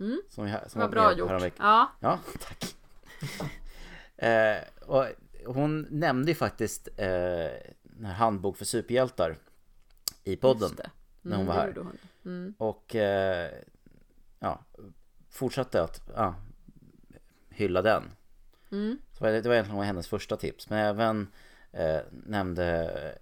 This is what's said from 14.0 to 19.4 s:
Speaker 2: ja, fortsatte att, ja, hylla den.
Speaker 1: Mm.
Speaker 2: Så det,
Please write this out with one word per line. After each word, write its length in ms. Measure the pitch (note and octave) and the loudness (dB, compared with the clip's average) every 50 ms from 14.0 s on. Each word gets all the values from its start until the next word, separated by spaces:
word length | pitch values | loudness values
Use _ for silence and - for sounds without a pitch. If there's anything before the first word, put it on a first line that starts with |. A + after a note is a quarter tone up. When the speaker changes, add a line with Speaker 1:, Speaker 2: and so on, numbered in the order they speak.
| - _ _ - - - - - | -20 _ _ -20 -20 -20 -16 -6
Speaker 2:
ja, 260 | G#2 F#2 - - - - - - A2 F#2+ - - - _ _ - - - | -4 -4 -4 -4 -10 -20 -20 -20 -20 -20 -20 -20 -20 _ _ -20 -20 -20
fortsatte 520 | - - C3+ B2 - C3+ B2+ - - F#2+ | -8 -4 -4 -2 0 -2 -2 2 2 2
att, 200 | E2 - - - - - - | 2 2 -2 -12 -12 -10 -2
ja, 180 | A2+ G#2+ F#2 F#2 F#2 G2+ - - - - - - - - - - - - - - - - - _ _ _ - | 0 0 0 0 -4 -12 -16 -18 -20 -20 -20 -20 -20 -20 -20 -20 -20 -20 -20 -20 -20 -20 -20 _ _ _ -18
hylla 340 | - - G#2 F2+ F2+ F#2 | -6 -2 -2 2 2 4
den. 200 | F#2 A2 G#2 E2 - - - _ _ - - - - - _ _ _ - | 4 4 4 4 0 -6 -18 _ _ -20 -20 -20 -20 -20 _ _ _ -10
Speaker 1:
Mm. 260 | G3 G3+ G#3 A3 B3+ D4 - - | -6 -4 -4 -4 -4 -6 -10 -18
Speaker 2:
Så 120 | - - - | -10 -2 0
det, 160 | A2 G#2+ A2+ | 2 2 2